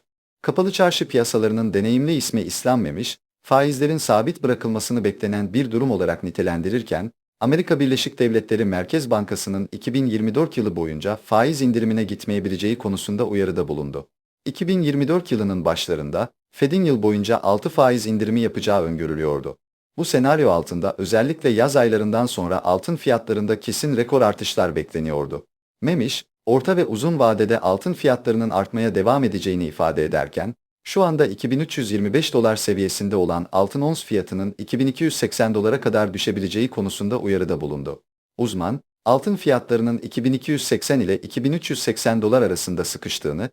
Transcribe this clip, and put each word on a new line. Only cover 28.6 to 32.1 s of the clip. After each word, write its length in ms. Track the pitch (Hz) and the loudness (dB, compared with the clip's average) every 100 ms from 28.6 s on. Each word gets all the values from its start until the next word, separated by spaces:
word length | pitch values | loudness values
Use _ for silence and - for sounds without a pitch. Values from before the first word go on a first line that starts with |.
| 98 113 113 95 | 0 0 0 2
devam 280 | 101 139 | 2 2
edeceğini 420 | 123 95 95 90 78 | 2 0 -2 -2 -2
ifade 400 | - 80 78 78 | -2 0 0 0
ederken, 500 | 78 71 - 87 - _ _ | -2 -2 -4 -6 -8 _ _
"Şu 200 | - 196 | -4 2
anda 220 | 180 151 127 | 2 4 0
iki 260 | 101 120 | 0 -2
bin 80 | 135 | -2
üç 180 | 156 - | -2 -6
yüz 140 | 110 | -2
yirmi 220 | 104 101 | -2 2